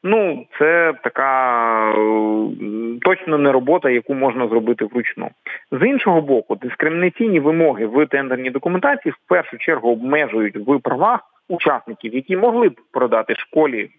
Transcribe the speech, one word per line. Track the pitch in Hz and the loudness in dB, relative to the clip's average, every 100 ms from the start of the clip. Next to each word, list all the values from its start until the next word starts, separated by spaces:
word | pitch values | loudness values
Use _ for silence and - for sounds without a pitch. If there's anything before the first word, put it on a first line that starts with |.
| 185 | 2
ну, | 220 190 131 - - | 2 2 -4 -12 0
це | 151 170 165 151 | 2 4 2 0
така, | 120 - 135 131 127 120 117 110 110 | -6 -2 0 2 2 2 2 2 2
е, | 107 107 110 107 107 107 95 104 107 117 120 | 2 2 2 0 -2 -4 -6 -8 -6 -8 -2
точно | 170 185 - 151 | 0 0 0 2
не | 143 | 4
робота, | 131 123 175 143 | 2 2 2 2
яку | 123 - | 0 -2
можна | 135 135 120 117 | 0 0 0 0
зробити | 113 110 120 | 0 0 -2
вручну. | 107 123 113 - - _ - - _ | -2 -4 -4 -8 -12 _ -16 -16 _
З | 135 220 | 0 2
іншого | 277 - 165 | 2 2 2
боку, | 143 123 - 107 | 4 0 2 -6
дискримінаційні | 123 - 156 165 180 - 226 175 | -6 -4 -2 0 -2 0 0 2
вимоги | 143 165 160 110 110 | 2 2 2 2 0
в | 127 151 | 0 2
тендерній | 139 135 127 127 | -2 -2 -4 -4
документації | 131 175 185 285 277 - | -4 -2 0 0 0 -4
в | - _ | -8 _
першу | 180 - 170 | -2 -2 -8
чергу | - 147 117 | -2 0 0
обмежують | 117 127 151 139 110 107 104 | 0 0 0 0 0 -2 -4
в | 107 139 | -2 -2
правах | 127 127 202 240 _ _ - | -2 0 0 0 _ _ -10
учасників, | 170 160 127 - 110 113 | -2 0 -2 -6 -12 -8
які | 123 131 185 | -8 -4 0
могли | 233 233 214 | 2 4 2
б | 120 _ | 0 _
продати | 127 123 113 110 | -2 0 0 0
школі | 110 - 156 151 117 87 | -6 -2 0 0 -2 -8